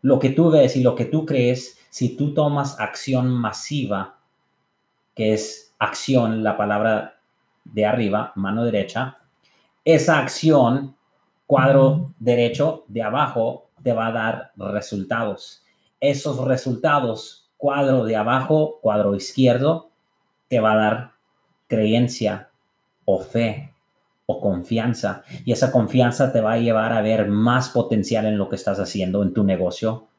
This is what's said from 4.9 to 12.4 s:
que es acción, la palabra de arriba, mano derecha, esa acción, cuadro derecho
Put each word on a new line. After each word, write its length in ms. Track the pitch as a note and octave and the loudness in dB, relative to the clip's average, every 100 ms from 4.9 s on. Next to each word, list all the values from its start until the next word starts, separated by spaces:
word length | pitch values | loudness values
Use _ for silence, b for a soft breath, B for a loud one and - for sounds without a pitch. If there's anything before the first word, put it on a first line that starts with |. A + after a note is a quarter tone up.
| _ _ - | _ _ -4
que 180 | A2 | 0
es 400 | G#2+ - - - _ | 0 -2 -12 -20 _
acción, 640 | G#2+ - - C3 A#2 A2+ | -4 -4 0 2 2 -2
la 120 | G#2+ G2 | -2 -2
palabra 640 | G#2 G#2 A2 A2 - _ _ _ _ _ - | -2 0 0 0 -4 _ _ _ _ _ -10
de 200 | G#2+ G#2+ | -2 0
arriba, 460 | G#2+ G#2+ G#2 - - | 0 0 -2 -4 -6
mano 280 | G2 G#2+ | -4 -2
derecha, 540 | A#2+ G#2+ F#2+ A2+ C3 - _ _ _ _ _ _ | -2 -2 -4 -6 -8 -10 _ _ _ _ _ _
esa 360 | - D#3+ D3 D3+ | 2 4 4 2
acción, 760 | C3 - D#3 D3 A#2+ C3+ C#3 _ _ _ _ _ _ | 0 0 4 4 4 2 -4 _ _ _ _ _ _
cuadro 680 | C#3 C3 C3+ C3+ D3+ - - | 2 6 6 6 4 -4 -4
derecho 680 | A#2 A#2+ | 0 2